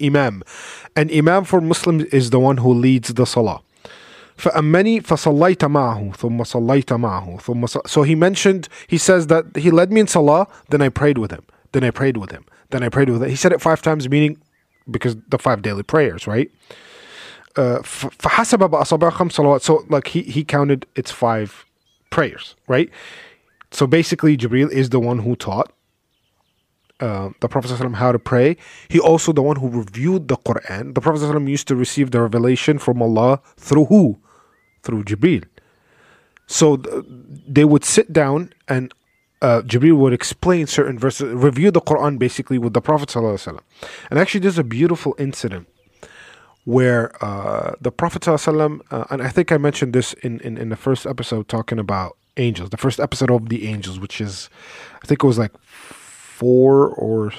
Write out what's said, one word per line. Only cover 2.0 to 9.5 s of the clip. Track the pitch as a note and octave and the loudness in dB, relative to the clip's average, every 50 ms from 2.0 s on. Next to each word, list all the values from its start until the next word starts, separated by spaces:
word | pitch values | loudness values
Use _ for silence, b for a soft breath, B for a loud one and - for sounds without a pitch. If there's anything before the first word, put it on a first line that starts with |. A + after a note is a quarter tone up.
| D#3 | 0
is | - C#3+ C3+ B2 A#2 | 2 0 0 2 4
the | C3 B2+ | 2 4
one | B2+ C3+ C#3 B2 | 4 4 2 2
who | A#2 B2+ B2 | 4 2 4
leads | A#2 B2 C3 C3 B2 A2 - A#2 | 4 4 4 2 2 0 -4 -2
the | B2+ B2 | -2 -2
salah. | - - B2 A2+ G2 E2 - _ _ B B B B B B B B B B B B B B | 0 2 0 0 -2 -2 -6 _ _ B B B B B B B B B B B B B B
فأمني | - F3 - D#3 D3+ D3+ D#3+ F3+ G3+ A3 A3+ G#3+ - | -2 0 0 2 2 4 4 4 4 4 2 0 0
فصليت | - E3+ - - D#3+ D3 C#3+ E3+ F#3 F3+ - D#3+ | -2 -2 0 2 0 2 4 4 4 4 2 0
معه | C#3+ D3 C#3+ C3 A#2+ A2+ G#2 G#2 G2 F#2 - | 2 2 2 0 0 -2 -4 -6 -10 -10 -6
ثم | - A#2 A#2 A#2 A#2 | -6 -4 -4 -4 -6
صليت | - - B2 A#2 A#2+ C3+ C#3+ B2+ - B2+ | -4 -4 -2 0 2 2 2 2 0 -2
معه | A#2 A#2+ G#2+ F#2+ F2+ F#2 F2+ F2 G2 | -2 -2 -2 -4 -4 -8 -8 -14 -12
ثم | - - A#2+ A#2+ A#2+ A2+ | -8 -6 -4 -4 -4 -4
ص-، | - C#3+ - | -4 -6 -8
so | - - D#3 | -2 0 2
he | C#3 D3 D#3+ | 2 2 4
mentioned, | D#3 E3+ F#3 G3 - - G3 F#3+ F#3 - - B B B B | 4 2 2 2 2 2 2 2 0 -4 -12 B B B B
he | E3+ D#3+ | -2 0
says | - - F#3 F3+ D#3+ D3 | 4 4 4 4 4 2
that | D#3+ E3 D#3+ - | 2 2 0 -2